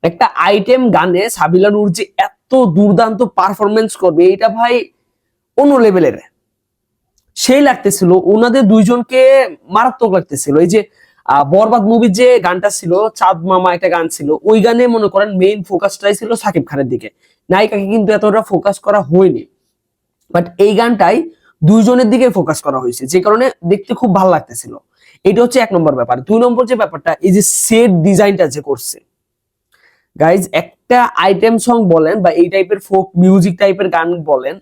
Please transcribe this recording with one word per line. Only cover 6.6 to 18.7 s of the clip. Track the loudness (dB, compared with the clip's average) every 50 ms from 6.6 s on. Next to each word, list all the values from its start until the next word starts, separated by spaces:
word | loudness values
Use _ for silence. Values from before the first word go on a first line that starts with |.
| _ _ _ _ _ _ _ _ _ _ _ _ _ _ _ -10 -2
সেই | 0 2 4 4 2
লাগতেছিল, | 0 0 -2 -4 -2 0 2 2 2 2 2 2 2
ওনাদের | 2 2 2 2 2 2 4
দুইজনকে | 4 4 4 2 0 -2 -4 _ 0 2 4 6 6 4 2 0 -6 -16 _ _ -2
মারাত্মক | 0 0 0 -2 -2 -2 0 0 -2
লাগতেছিল। | -2 _ -10 -10 -4 0 2 2 2
এই | 2 2
যে, | -2 -2 -2 _ _ _ _ _ _ _ -2 0
আহ, | 0 0 2 2
বরবাদ | 2 2 2 2 0 2 2
মুভির | 2 4 4 2 4 2
যে | 4 4 4 2 2 -2
গানটা | -4 -2 -4 -4 -6 -4
ছিল, | -4 -2 -2 0 0 -2 -4 -2
চাঁদ | 0 0 0 -2 -2 -2
মামা | 0 0 0 0 -2
একটা | 0 -2 -2 -2
গান | -2 -4 -6 -8
ছিল, | -8 -4 -4 -4 -2 _ 2
ওই | 2 2 2
গানে | 2 2 2 0 0 0
মনে | 0 -2 -2 0
করেন | -2 -2 -2 -2 0
মেইন | 0 0 0 -2 -8 -8
ফোকাসটাই | -6 -4 -4 -4 -6 -4 -4 -4 -4 -2
ছিল | -4 -6 -6 -4
শাকিব | -4 -4 -4 -4 -6 -6
খানের | -6 -6 -6 -4 -6
দিকে, | -8 -10 -12 _ _ _ _ _ _ _ _
নায়িকাকে | 0 0 0 0 -2 -6 -6 -4 -2
কিন্তু | -2 0 0 0 0
এতটা | 0 0 0 0 -2 -2
ফোকাস | -4 -2 -2 -2